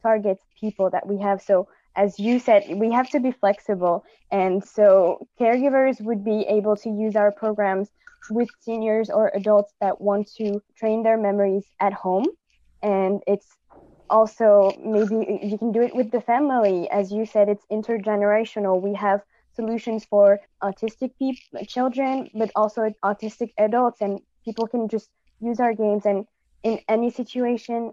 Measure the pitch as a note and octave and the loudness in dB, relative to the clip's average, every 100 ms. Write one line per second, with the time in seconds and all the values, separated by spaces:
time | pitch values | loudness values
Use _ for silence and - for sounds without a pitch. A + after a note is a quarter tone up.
0 | A3+ A3 G#3 F#3+ _ _ G#3+ - F#3+ F3+ | 0 0 0 -4 _ _ -8 -2 -2 -2
1 | F#3+ G3+ G3+ G3 - F#3+ F#3+ _ _ - | -4 -4 -2 -2 2 0 0 _ _ -2
2 | G3+ F#3 G#3 B3 B3 G#3 G3+ F#3 A3+ A#3+ | -2 0 -2 0 4 2 2 -2 0 0
3 | B3+ D4 B3+ B3 G3+ G3+ - G3 F3 E3+ | 0 0 -2 0 0 0 -2 -2 0 0
4 | - _ _ G3 F#3 F#3 - - G#3 F#3+ | -4 _ _ -2 0 0 -4 4 6 8
5 | F3 - - _ A#3 B3 C#4 C4+ C4 C4 | 6 0 -8 _ 2 2 2 4 2 0
6 | G#3+ A3+ G3+ G#3+ - G#3+ G#3 G#3 A#3 G#3 | -4 -4 -2 -2 0 0 2 -2 -2 -4
7 | A3 G#3 G#3 G3+ A3 G#3+ G3+ F#3+ G3+ _ | -2 2 2 2 -4 -2 0 0 -4 _
8 | - _ - A3 A#3+ - - A3+ A3 G#3+ | -20 _ -6 -4 -4 -6 -10 -4 -2 -2
9 | A3 - A3 G3+ G3+ G#3 G3+ _ G3+ - | 0 0 0 0 2 2 2 _ -4 -2
10 | G3+ G3+ G#3 - G#3+ G3+ - _ A3 A3 | -2 -2 -4 -8 -6 -6 -10 _ -4 0
11 | A3+ A3+ G#3 G3+ G3+ G3 G3 - G3 G3 | 0 0 0 0 0 0 -6 -4 -4 -2
12 | F#3+ F#3 D4 - _ _ _ _ G#3 G3 | -2 -2 -2 -6 _ _ _ _ -2 0
13 | F#3+ G3+ - G3+ - _ _ - - _ | 0 -2 -2 -4 -4 _ _ -20 -20 _
14 | - A3 A3 - A3 G3+ G3 - - G#3+ | 0 2 2 2 4 6 4 0 -2 0
15 | G#3+ A3 - G3+ G#3 G#3 A#3 A3 A#3+ B3 | 0 -2 -2 -4 -6 -4 -2 0 0 -2
16 | A3+ A#3 G#3+ A#3+ D4 B3+ G#3 F3+ E3+ G#3 | -2 -4 -2 0 0 2 2 0 -2 -2
17 | F#3+ G#3 A3 A3 G3+ G#3 _ G#3+ A3 A#3 | -2 -4 -2 2 2 0 _ -6 -4 -4
18 | G3 G#3 G3+ G#3 A3+ - G3 F#3 G3 G3+ | -2 0 2 2 0 -4 0 0 0 -2
19 | G3+ G3 - _ _ - A3 A3+ A#3 A3 | 0 -2 -4 _ _ -10 -6 -6 -6 -8
20 | - G#3 G3+ G3+ - _ G3+ G3 A3+ - | -2 4 6 4 -2 _ -8 -6 -8 -6
21 | B3+ - C4+ C4 - - G#3 - B3+ A#3+ | -10 -6 -6 -6 -12 -14 -10 -4 -2 -2
22 | C4+ C4+ - G#3+ A3 - G#3+ G#3+ A3 G#3 | -2 -4 -6 -6 -4 0 -2 0 -4 -2
23 | G3 G3+ G#3+ - A#3+ - G#3+ A#3 B3 - | -4 -4 -8 -8 -8 -2 0 2 0 -2
24 | G3+ G3 - _ - G#3+ A3+ B3 A3 A3 | -6 -6 -10 _ -12 -6 -4 -4 -4 -6
25 | - _ _ _ A3+ A#3 B3 A3 G#3+ G#3 | -8 _ _ _ -6 -2 -2 0 0 0
26 | G#3 G3 G#3 _ _ _ A3+ A3 - A3 | 0 -2 -4 _ _ _ -4 -4 -2 -2
27 | A#3+ A#3+ A#3 B3+ B3 A#3+ - A#3 A3+ | -2 -4 -8 -4 -4 -4 -6 -8 -8